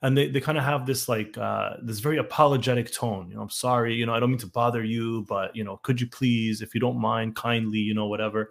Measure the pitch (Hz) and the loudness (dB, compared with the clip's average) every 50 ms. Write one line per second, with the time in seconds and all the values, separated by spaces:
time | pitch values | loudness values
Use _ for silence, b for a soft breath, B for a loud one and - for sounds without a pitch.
0 | - 135 131 135 143 147 135 139 131 - 156 156 135 131 147 147 127 127 135 123 | 2 4 4 4 4 4 2 -2 0 0 0 0 2 0 0 0 0 -2 -2 -2
1 | - - 120 110 107 107 - - 107 107 104 104 104 101 - - - 120 110 101 | 0 -2 -2 -2 -2 -4 -6 -6 -4 -2 -2 -2 -2 -4 -6 -8 -8 -8 -6 -4
2 | 107 147 156 156 127 - - - 156 147 139 135 117 127 127 120 117 117 - - | -2 0 0 0 0 -2 4 4 6 6 6 4 2 2 2 2 0 -2 -4 -4
3 | - 120 107 95 92 87 101 107 110 107 - - - 123 127 123 117 117 117 113 | -2 -2 -2 -2 -6 -8 -10 -10 -10 -8 -8 -4 0 2 2 2 2 2 0 0
4 | 117 117 117 113 117 123 131 127 117 98 - 123 120 120 117 120 113 110 113 113 | 0 0 2 2 2 2 2 2 -2 -6 -2 2 2 2 2 2 0 0 -2 0
5 | 113 117 113 113 107 - 113 98 95 95 - 113 110 101 98 101 _ - 135 123 | 0 -2 -2 -4 -4 -2 -2 -2 -2 -2 -4 -6 -6 -6 -8 -12 _ 0 0 0
6 | 123 123 - - - 127 120 117 113 113 110 107 110 110 - 117 127 123 127 123 | 0 -4 -4 0 2 2 4 4 2 0 -2 -2 -4 -4 -2 0 0 0 0 0
7 | 113 110 117 113 113 113 110 - - 120 117 117 113 110 107 107 107 104 107 107 | 0 0 0 0 0 -2 -4 -4 -2 0 0 0 0 0 0 0 0 0 0 0
8 | 107 107 104 104 110 107 104 107 107 107 | 0 -2 -2 -2 -4 -2 -2 -2 -4 -4